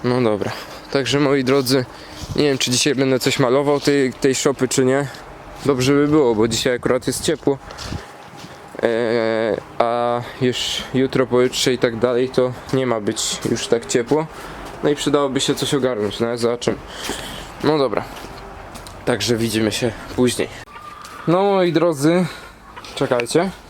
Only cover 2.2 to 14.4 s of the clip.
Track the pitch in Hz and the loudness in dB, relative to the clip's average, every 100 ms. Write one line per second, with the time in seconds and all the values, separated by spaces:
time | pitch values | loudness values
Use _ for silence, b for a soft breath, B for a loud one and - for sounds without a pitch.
2.2 | B - 147 135 - 123 151 131 135 127 | B 0 2 2 0 2 2 2 2 2
3.2 | 139 131 127 135 143 143 147 143 131 - | 2 2 4 4 4 2 2 2 2 2
4.2 | 139 127 151 131 127 - 127 135 139 B | 2 4 0 2 0 4 4 2 0 B
5.2 | - - - - - 131 127 143 147 156 | -16 -18 -18 -4 0 2 4 4 6 6
6.2 | 127 107 113 113 131 123 - 123 - 127 | 6 4 2 2 0 0 2 0 0 -2
7.2 | - 151 - 135 B B B B B B | -2 0 0 -2 B B B B B B
8.2 | B B B B - - 117 113 120 120 | B B B B -16 -2 0 2 2 2
9.2 | 110 110 113 - - - 117 120 120 120 | 2 0 0 -2 -6 -2 0 2 0 -2
10.2 | 120 B 127 120 - - - 139 131 131 | -4 B 0 0 -4 -6 -2 0 2 2
11.2 | 123 123 127 - 139 123 123 113 120 120 | 2 4 2 2 0 2 0 2 2 2
12.2 | 127 131 127 120 - 131 127 113 104 110 | 2 2 0 -2 -2 0 0 0 0 -2
13.2 | - - 113 117 - 117 - 127 117 143 | -4 -4 -2 -2 0 0 2 -2 2 0
14.2 | 156 B | 0 B